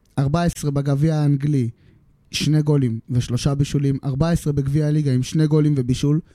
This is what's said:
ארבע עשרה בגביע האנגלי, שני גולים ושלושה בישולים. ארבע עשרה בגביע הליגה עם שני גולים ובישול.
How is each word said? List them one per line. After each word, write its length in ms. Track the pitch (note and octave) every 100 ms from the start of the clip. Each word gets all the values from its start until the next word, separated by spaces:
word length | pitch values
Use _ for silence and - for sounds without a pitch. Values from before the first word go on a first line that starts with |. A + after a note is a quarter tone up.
| _ -
ארבע 240 | C#3 E3+
עשרה 280 | F3 - D3
בגביע 460 | C#3+ C#3+ C#3 D#3+ D#3
האנגלי, 540 | D3 C#3+ D3 C#3 A#2 - _ _ _ _ _
שני 320 | - C#3+ D3+
גולים 360 | D3 C#3+ B2+ A2+ -
ושלושה 440 | B2 - B2 -
בישולים. 440 | C#3 C#3+ C#3+ C#3 C3+
ארבע 260 | C#3 C3+ E3
עשרה 220 | E3 D3+
בגביע 340 | C#3+ C3+ D3+ D3
הליגה 260 | D3+ C#3+
עם 100 | B2+
שני 240 | B2+ D#3 D#3
גולים 280 | D#3 D3 C#3+
ובישול. 440 | A#2+ A#2+ C#3+ D3+ -